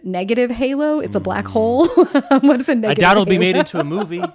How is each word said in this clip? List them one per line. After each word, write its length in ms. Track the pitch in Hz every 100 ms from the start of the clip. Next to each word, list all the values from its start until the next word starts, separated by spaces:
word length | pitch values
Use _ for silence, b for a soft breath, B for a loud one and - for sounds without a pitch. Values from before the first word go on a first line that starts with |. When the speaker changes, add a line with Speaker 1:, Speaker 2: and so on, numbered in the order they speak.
Speaker 1:
negative 480 | 185 180 190 233 247
halo. 480 | 233 262 277 302 302
It's 160 | - 208
a 40 |
black 260 | 190 202 196
Speaker 2:
Mm-hmm. 80 |
Speaker 1:
hole. 340 | 226 220 247 339
<laughs> 540 | 494 339 285 - 269
What 200 | 277 247
is 80 | 269
a 40 |
Speaker 2:
I 20 | 254
Speaker 1:
negative 260 | 214 214
Speaker 2:
doubt 120 | 180
it'll 120 | 208 180
be 140 | 185
made 160 | 180 -
Speaker 1:
halo? 40 |
Speaker 2:
into 180 | - 170
a 40 |
movie. 380 | 147 180 190 175 165